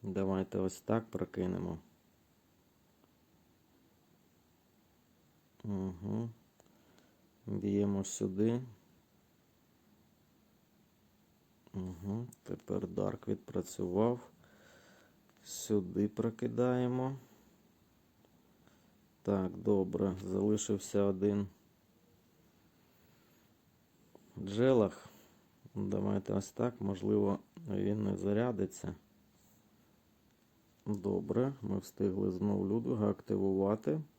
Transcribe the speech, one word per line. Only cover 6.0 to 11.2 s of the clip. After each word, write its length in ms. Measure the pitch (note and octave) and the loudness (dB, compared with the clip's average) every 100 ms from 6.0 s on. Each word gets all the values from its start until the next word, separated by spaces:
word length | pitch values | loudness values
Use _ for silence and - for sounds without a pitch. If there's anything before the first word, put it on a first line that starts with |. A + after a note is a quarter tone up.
| G2+ G#2+ A#2 A2+ _ _ - - _ - _ _ _ _ - | -4 -4 -4 -10 _ _ -20 -20 _ -20 _ _ _ _ -6
Б'ємо 580 | G2+ G2+ G2+ G2+ G2 | -2 0 2 2 0
сюди. 580 | G2 - G#2 F#2+ A2 A#2+ B2+ G#2+ _ _ _ _ _ _ _ _ _ _ _ _ _ _ _ _ _ _ _ _ _ _ _ _ | -2 -2 -4 2 2 2 -4 -16 _ _ _ _ _ _ _ _ _ _ _ _ _ _ _ _ _ _ _ _ _ _ _ _